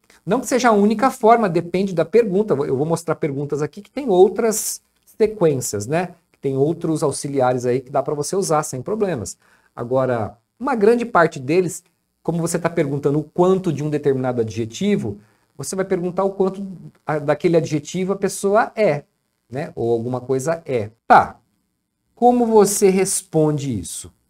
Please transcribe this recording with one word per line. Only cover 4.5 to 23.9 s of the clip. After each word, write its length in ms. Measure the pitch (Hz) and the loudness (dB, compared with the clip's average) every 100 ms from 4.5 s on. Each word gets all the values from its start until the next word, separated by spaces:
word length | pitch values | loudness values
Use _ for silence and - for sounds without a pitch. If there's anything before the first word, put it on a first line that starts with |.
| 208 - - _ _ _ - | -2 -6 -10 _ _ _ -2
sequências, 680 | 214 214 165 135 123 101 107 | -2 2 0 0 -4 -6 -4
né? 300 | 160 180 - _ | -4 -4 -10 _
Que 80 | _ | _
tem 180 | 143 135 | -4 0
outros 460 | 143 165 165 156 | 0 0 -2 -2
auxiliares 600 | 147 - 147 139 123 127 | -2 -4 -4 0 0 0
aí 160 | 123 127 | 0 -2
que 120 | 139 | -2
dá 100 | 143 | -4
pra 140 | 135 147 | -2 -4
você 200 | 147 190 | -4 -4
usar 280 | 170 151 | 0 -2
sem 180 | 151 131 | -2 -8
problemas. 560 | 123 220 196 143 98 - _ _ _ - | -6 -4 -2 -4 -8 -12 _ _ _ -12
Agora, 640 | 120 131 127 123 101 - _ _ | -2 0 2 0 -4 -10 _ _
uma 140 | 262 | -4
grande 320 | 254 202 240 233 | 2 4 2 2
parte 340 | 180 165 151 | 4 2 0
deles, 440 | 127 175 175 - - _ _ _ | -2 0 0 -6 -14 _ _ _
como 160 | - 170 | -4 -2
você 180 | 165 170 | -2 -2
tá 120 | 165 | -2
perguntando 500 | 170 143 143 143 147 | 0 -2 -2 0 0
o 40 | |
quanto 480 | 151 - 180 190 185 | -2 2 2 2 0
de 120 | 135 | -4
um 60 | 151 | -4
determinado 520 | 147 147 131 127 123 | -2 0 0 -2 -2
adjetivo, 800 | 110 101 113 - 202 196 113 101 - _ _ - | -4 -4 -8 -4 0 0 -2 -8 -16 _ _ -14
você 200 | 139 190 | -8 -6
vai 100 | 190 | -2
perguntar 380 | 185 175 170 | -2 -2 -2
o 80 | 190 | -2
quanto 340 | 196 190 190 196 170 151 - - | 0 -2 -2 -10 -12 -18 -12 -6
a-, 140 | 156 | -4
daquele 380 | 143 147 180 170 | -2 0 2 2
adjetivo 560 | 131 147 - 180 185 | 2 -4 -4 -4 -4
a 20 | 196 | -2
pessoa 560 | 196 - 196 208 - - | -4 -2 0 2 0 0
é, 280 | 208 147 - _ _ _ _ | 0 0 -6 _ _ _ _
né? 200 | 127 165 - | -10 -8 -4
Ou 160 | 117 | -2
alguma 300 | 117 113 127 | 0 -2 -6
coisa 420 | 123 131 131 165 156 | -2 -2 -2 -6 -4
é. 240 | 127 101 - - | -4 -4 -8 4
Tá. 320 | 220 98 - _ _ _ _ _ _ _ _ | 4 4 -4 _ _ _ _ _ _ _ _
Como 300 | 240 247 233 | 2 4 4
você 440 | 220 196 - 196 | 4 4 4 2
responde 880 | 190 190 - - 160 151 151 135 107 | 2 0 -4 -2 0 0 0 -4 -6
isso? 340 | 82 | -8